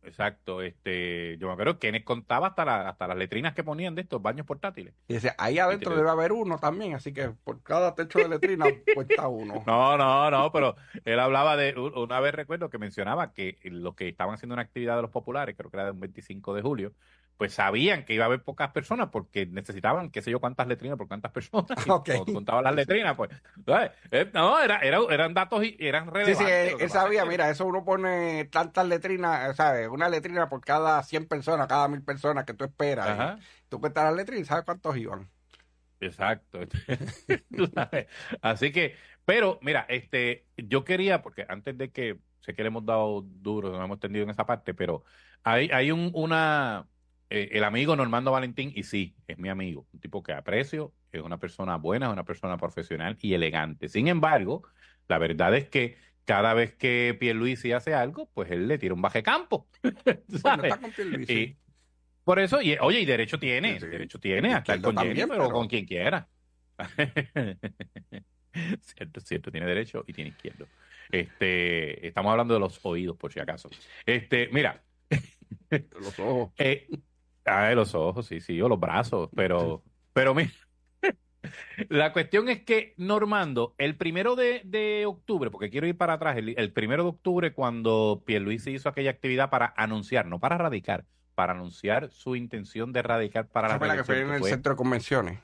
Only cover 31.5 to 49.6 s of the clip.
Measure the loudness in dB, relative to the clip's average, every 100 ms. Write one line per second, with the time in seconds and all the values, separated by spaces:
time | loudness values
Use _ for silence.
31.5 | 0 2 2 2 0 -6 -2 0 0 -4
32.5 | -6 -8 -2 0 0 0 0 -2 -4 -16
33.5 | -20 _ -6 -4 2 2 2 -2 -6 -2
34.5 | -2 -2 -6 -4 -4 -6 -10 -14 _ _
35.5 | -20 _ _ _ _ -10 -2 -2 -2 _
36.5 | -14 -8 -8 -4 -6 -6 -12 -2 -4 _
37.5 | -2 -2 0 -2 -4 -6 -12 -14 -4 -2
38.5 | 0 0 0 -2 -4 -20 -10 2 4 4
39.5 | 0 0 -2 0 -4 -2 0 0 -2 _
40.5 | -16 0 0 2 0 2 2 0 -12 -10
41.5 | -8 -8 -8 -8 -6 -6 -6 _ _ -14
42.5 | -4 -4 -4 0 2 2 -2 -6 -10 -4
43.5 | -4 -4 -4 -6 -6 -6 -4 -4 -2 -2
44.5 | -2 -4 -6 -4 -4 _ _ _ _ 2
45.5 | 2 4 2 2 0 -2 -2 0 2 4
46.5 | 2 0 -4 -8 _ _ _ _ -4 -2
47.5 | 0 2 2 2 2 2 2 2 0 -2
48.5 | -6 -8 -6 -6 -4 -6 _ -16 -10 -8
49.5 | -6